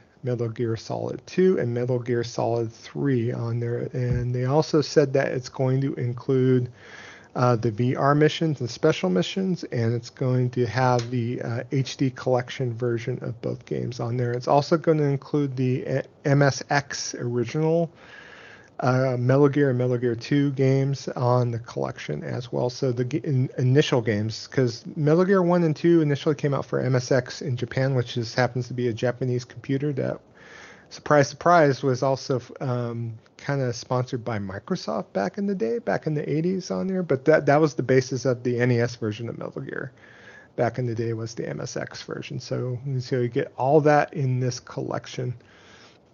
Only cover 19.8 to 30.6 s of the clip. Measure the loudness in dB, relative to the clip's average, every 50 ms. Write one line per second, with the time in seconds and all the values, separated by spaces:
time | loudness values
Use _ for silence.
19.8 | 2 0 0 0 0 0 -2 -2 -2 0 2 2 2 2 2 2 2 4 4 2
20.8 | 2 0 -2 -4 -6 -8 -6 0 2 4 4 4 2 0 -2 -6 -8 -8 -6 -6
21.8 | -4 -4 -6 -8 -8 -8 -8 -6 -6 -6 -8 -8 -8 -4 -4 -2 -2 -2 -2 -2
22.8 | -2 -2 0 0 -2 -2 -2 -4 -2 0 0 0 0 0 -2 0 2 4 6 6
23.8 | 4 4 2 0 2 2 0 0 0 -2 -6 -8 -12 -4 0 0 0 0 0 -6
24.8 | -12 -12 -6 -2 2 4 4 4 4 4 4 4 4 4 2 4 2 2 0 2
25.8 | 4 4 6 6 4 4 0 0 0 -2 -2 0 0 -2 0 -2 -2 -2 -2 -2
26.8 | 0 2 0 0 2 2 2 2 2 -2 -10 -10 -6 -6 -4 -4 -4 -4 -2 -2
27.8 | 0 0 0 0 -2 -2 -4 -6 -6 -4 0 0 0 0 0 -4 -6 -4 -4 -2
28.8 | -2 -2 -2 0 -2 -2 -2 -2 -4 -2 -2 -4 -4 -8 -16 -18 -6 -4 -4 -2
29.8 | -2 -2 -2 -2 -4 -4 -4 -6 -10 _ _ -20 -20 -20 -20 -20